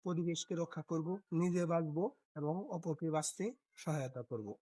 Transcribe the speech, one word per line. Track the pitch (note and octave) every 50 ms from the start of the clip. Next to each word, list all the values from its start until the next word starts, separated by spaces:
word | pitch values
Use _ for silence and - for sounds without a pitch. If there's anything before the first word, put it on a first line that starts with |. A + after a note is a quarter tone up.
| _
পরিবেশকে | F#3+ F3 E3 F3 E3+ E3+ D#3+ - _ F#3+
রক্ষা | E3 E3+ E3 - E3
করব, | D3+ - E3+ D#3+ D#3 E3 F#3 G3+ - _
নিজে | F3 E3 F3 F3+ F3 F3+ F3
বাঁচবো | D#3+ E3+ E3 E3 D#3 D3 D#3 F#3 B3 - _ _ _ _
এবং | D3+ D3 D3 D#3+ F#3 G3+ D4
অপরকে | G3+ E3+ E3 E3+ D#3 D3+ E3+ D#3+
বাঁচতে | D#3 D#3 D#3 - - - F#3+ A3 B3+ _ _ _ _
সহায়তা | - - F3 D3+ D3+ C3+ B2+ C3 B2+
করব। | A#2+ _ B2+ A2+ G#2+ G2+ - -